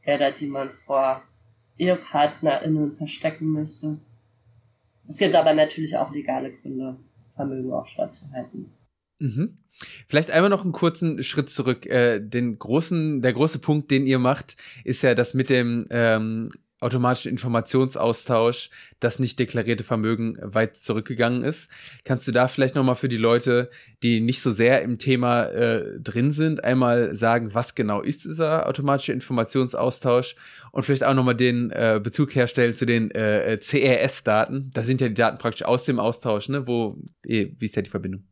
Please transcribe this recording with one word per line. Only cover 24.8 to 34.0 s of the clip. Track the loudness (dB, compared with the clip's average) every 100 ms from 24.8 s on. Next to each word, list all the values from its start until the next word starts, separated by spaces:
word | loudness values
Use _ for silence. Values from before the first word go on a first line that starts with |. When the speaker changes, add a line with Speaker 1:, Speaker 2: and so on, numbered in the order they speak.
Speaker 2:
im | 2 -4
Thema, | 0 0 2 0 0
äh, | 0 0 0 -4 -10
drin | -6 0 0
sind, | 2 -2 0
einmal | 0 2 4 4 0 0
sagen, | 2 2 0 -4
was | -4
genau | -4 -2 -2
ist | -4 -8 -10
dieser | -4 0 0 -2
automatische | -2 0 0 0
Informationsaustausch | -6 -2 -2 0 0 0 0 -2 0 2 2 0 -12 -20 -20 -10
und | -6
vielleicht | 0 2
auch | 4 4
nochmal | 2 4
den, | 2 2 -2
äh, | 0 2 2
Bezug | 0 -2 0 2
herstellen | 0 2 0 2
zu | 0
den, | 0 0
äh, | -2 0 2 0 -2
C-R-S-Daten. | 0 2 4 4